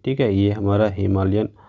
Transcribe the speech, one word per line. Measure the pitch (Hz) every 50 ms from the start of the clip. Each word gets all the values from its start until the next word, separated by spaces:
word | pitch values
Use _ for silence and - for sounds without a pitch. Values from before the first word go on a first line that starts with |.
| _
ठीक | 131 135 135
है। | 139 113 98
ये | 98 101 101 101
हमारा | 107 101 101 101 104 110 107
हिमालयन, | 95 101 98 98 98 95 98 95 95 104 107 - - - -